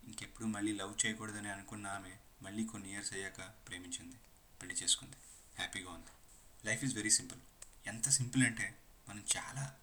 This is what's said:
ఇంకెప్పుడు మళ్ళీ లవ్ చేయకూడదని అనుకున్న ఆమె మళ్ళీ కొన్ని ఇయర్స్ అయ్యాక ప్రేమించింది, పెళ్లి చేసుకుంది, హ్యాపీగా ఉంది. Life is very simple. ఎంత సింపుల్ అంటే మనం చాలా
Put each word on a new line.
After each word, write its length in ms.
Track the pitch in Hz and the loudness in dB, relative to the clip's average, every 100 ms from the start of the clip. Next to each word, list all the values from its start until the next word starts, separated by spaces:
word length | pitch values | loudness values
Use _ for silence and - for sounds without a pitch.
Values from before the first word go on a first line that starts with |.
ఇంకెప్పుడు 420 | - 110 101 - 113 | -12 -10 -10 -4 -2
మళ్ళీ 260 | 104 104 | 2 2
లవ్ 340 | 104 98 110 113 | 0 -2 2 2
చేయకూడదని 440 | 107 107 104 104 | 2 -4 -4 -4
అనుకున్న 360 | 98 98 107 98 | -6 -6 -8 -4
ఆమె 300 | 98 95 98 - - | -6 -6 -14 -18 -14
మళ్ళీ 220 | 95 104 | -6 -2
కొన్ని 280 | 113 107 95 | -2 -2 -8
ఇయర్స్ 200 | 101 101 | -6 -4
అయ్యాక 280 | 98 95 - | -4 -6 -6
ప్రేమించింది, 760 | 95 - - 95 90 - 85 85 - - - - | -12 -12 -10 -10 -6 -8 -8 -14 -18 -20 -20 -14
పెళ్లి 140 | 90 - | -4 -2
చేసుకుంది, 400 | 87 - - - - - - - | 4 4 2 -14 -16 -18 -16 -4
హ్యాపీగా 340 | 92 98 92 | -2 -2 -6
ఉంది. 200 | 82 82 - - - - - 107 | -10 -12 -18 -20 -20 -20 -8 -2
Life 180 | 110 139 | 2 2
is 80 | 107 | 2
very 180 | 104 - | 6 6
simple. 220 | - - - - - - - | 4 -10 -14 -18 -18 -10 -8
ఎంత 220 | 110 - | 0 6
సింపుల్ 340 | - 123 131 | 6 6 8
అంటే 360 | 127 110 - - - - - | 6 6 -4 -6 -18 -20 -12
మనం 160 | 104 101 - | -10 0 0
చాలా 400 | - 135 139 - | 0 -4 -6 -8